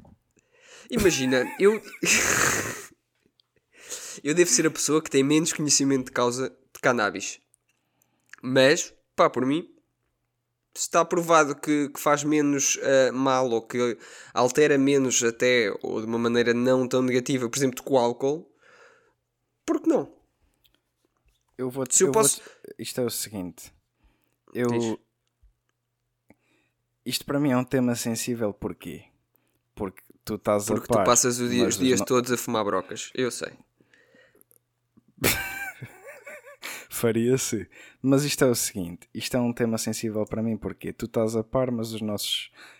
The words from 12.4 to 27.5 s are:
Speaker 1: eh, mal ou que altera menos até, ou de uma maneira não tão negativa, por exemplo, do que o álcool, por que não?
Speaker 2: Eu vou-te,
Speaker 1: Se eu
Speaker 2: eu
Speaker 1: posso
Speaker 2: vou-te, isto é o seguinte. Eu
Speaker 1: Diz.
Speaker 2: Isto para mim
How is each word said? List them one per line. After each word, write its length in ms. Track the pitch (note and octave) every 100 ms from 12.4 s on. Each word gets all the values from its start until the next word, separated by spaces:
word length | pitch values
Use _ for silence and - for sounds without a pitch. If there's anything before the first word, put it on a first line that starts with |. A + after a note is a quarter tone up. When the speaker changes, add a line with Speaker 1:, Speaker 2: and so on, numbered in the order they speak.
| C#3+ C#3 - -
Speaker 1:
eh, 300 | C3+ C3+ B2+
mal 400 | B2 C3+ C3 C3
ou 100 | A2+ -
que 320 | B2 A#2+ G#2+ - - -
altera 460 | - B2 D3+ D3+ C#3+
menos 460 | C3+ C#3+ C3 A2
até, 500 | A#2+ A2+ B2+ B2 G#2 -
ou 180 | - A2
de 60 | A2
uma 120 | A#2
maneira 360 | A#2 A#2+ A#2
não 320 | A#2+ B2+ C3 B2
tão 160 | C3
negativa, 460 | B2+ B2+ B2+ C3 A#2
por 80 | B2
exemplo, 160 | C3+ -
do 60 |
que 100 | -
o 60 | C3+
álcool, 500 | A#2+ A#2+ C3+ D#3 - _ _ - - _ _ _ _ _ _ _ -
por 140 | E4
que 60 | D#4+
não? 260 | B3+ C#3 _ _ _ _ _ _ _ _ _ _ _ _ _ _ -
Speaker 2:
Eu 100 | B2+
vou-te, 280 | C3+ C3 -
Speaker 1:
Se 80 |
eu 40 | F#3
Speaker 2:
eu 40 |
Speaker 1:
posso 280 | A3 G#3+ -
Speaker 2:
vou-te, 340 | - _ - -
isto 220 | A2 -
é 40 |
o 60 | A#2+
seguinte. 640 | - - G#2 F2+ - - _ _ _ _ _ _ _ _
Eu 140 | - A#2+
Speaker 1:
Diz. 260 | A#2 A2+ G#2+ _ _ _ _ _ _ _ _ _ _ _ _ _ _ _ _ _ _ _ _
Speaker 2:
Isto 200 | A#2 - -
para 140 | C#3+
mim 100 | D3